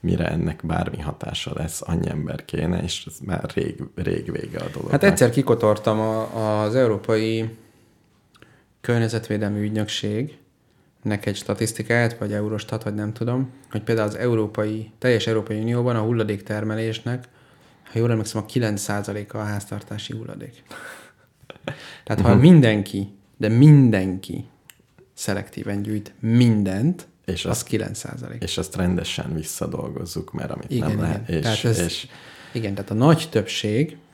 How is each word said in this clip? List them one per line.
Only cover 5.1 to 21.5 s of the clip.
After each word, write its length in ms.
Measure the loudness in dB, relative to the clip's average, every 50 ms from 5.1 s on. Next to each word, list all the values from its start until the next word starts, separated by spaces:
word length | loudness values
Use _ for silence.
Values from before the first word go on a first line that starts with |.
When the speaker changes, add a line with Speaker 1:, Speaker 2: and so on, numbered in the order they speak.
| 6 6 4 4
Speaker 2:
kikotortam 680 | 4 2 2 2 2 4 4 2 2 4 2 0 0 2
a, 640 | 0 0 -2 -2 -4 -4 -4 -2 -2 0 0 0 0
az 120 | 0 2
Európai 840 | 2 2 2 2 0 0 0 0 2 2 0 0 -2 -2 -4 -8 -12 -20 _ _ _ _ _ _ _ _ _ _ _ _ _ _ _ -20 _ _ _ _ _ _ _
Környezetvédelmi 800 | _ 0 0 2 2 0 -2 -4 -4 -2 -4 -2 -2 -2 -2 -2
Ügynökségnek 1700 | -2 -2 -2 -2 -4 -4 -4 -6 -4 -4 -4 -4 -4 -6 -8 -16 _ _ _ _ _ _ _ _ _ _ _ _ _ -4 -4 -2 -2
egy 100 | -4 -6
statisztikáját, 800 | -6 -4 -6 -4 -2 -2 -4 -4 -8 -4 0 2 2 2 0 -2 -4
vagy 140 | -6 -4 -4
Eurostat, 500 | -4 -4 -4 -4 -6 -6 -6 -8 -6 -6
vagy 120 | -6 -6
nem 180 | -4 -6 -6 -6
tudom, 380 | -4 -4 -2 -2 -2 -4 -4 -8 -18 -20 _
hogy 120 | -8 -8 -2
például 260 | 0 0 0 0 -2
az 60 | -2
európai, 760 | -2 -2 0 2 2 0 -2 -2 -2 -2 -2 -4 -6 -8 -12 -16 _
teljes 280 | 2 2 2 2 2
Európai 340 | 0 0 0 0 -2 -4 -4
Unióban 360 | -2 -2 0 0 0 0 0
a 40 | 0
hulladéktermelésnek, 1300 | 0 0 0 0 0 -2 -2 -4 -4 -6 -6 -4 -4 -4 -4 -4 -4 -4 -6 -6 -6 -6 -6 -6 -8 -14 _ _ _ _ _ _ _ _ _ _ _ -6 -2
ha 60 | 0
jól 120 | 2 2
emlékszem, 320 | 2 2 0 -2 -4 -6 -6
a 40 |
kilenc 340 | -4 -4 -2 -2 -2 -2 -4
százaléka 600 | -4 -4 -4 -4 -4 -6 -6 -8 -8 -8 -8 -8
a 40 | -6
háztartási 720 | -4 -6 -6 -6 -8 -10 -12 -10 -10 -12 -12 -10 -10 -10
hulladék. 460 | -10 -10 -12 -14 -14 -14 -16 -18 -20 _ _ -18 -18 -16 -18 -18 -18 -20 -20 _ _ _ _ _ _ _ _